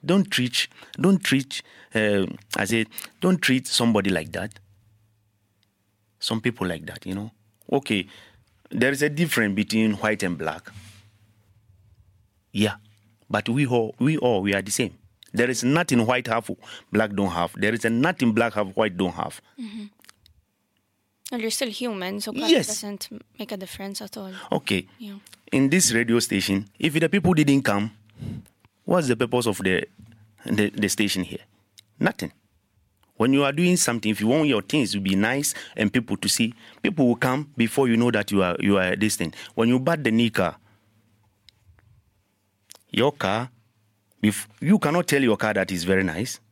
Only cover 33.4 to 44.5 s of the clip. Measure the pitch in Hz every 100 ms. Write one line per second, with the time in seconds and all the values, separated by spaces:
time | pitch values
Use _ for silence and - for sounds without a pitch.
33.4 | 143 143 175 180 - 117 104 107 107 143
34.4 | 151 113 - 151 113 104 95 95 107 135
35.4 | 147 - - - 104 127 113 101 101 -
36.4 | 113 - - - - 156 127 117 131 131
37.4 | 151 - 113 - 131 113 120 107 104 101
38.4 | 90 87 98 98 92 92 107 - 82 -
39.4 | - - 117 127 135 165 123 113 117 107
40.4 | 87 - _ _ _ _ _ _ _ _
41.4 | _ _ _ _ _ _ _ _ _ _
42.4 | _ _ _ - _ - 131 - 95 107
43.4 | 127 _ _ _ _ _ _ _ 107 98
44.4 | -